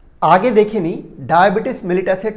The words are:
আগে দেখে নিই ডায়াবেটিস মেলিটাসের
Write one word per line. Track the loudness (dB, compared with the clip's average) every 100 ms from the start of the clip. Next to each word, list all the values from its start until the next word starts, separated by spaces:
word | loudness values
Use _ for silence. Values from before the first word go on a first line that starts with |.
| _ _
আগে | 2 2 4
দেখে | 2 2 0
নিই | -4 -6 -12 -14
ডায়াবেটিস | -2 2 2 2 -4 -6
মেলিটাসের | -4 -2 -2 -4 -4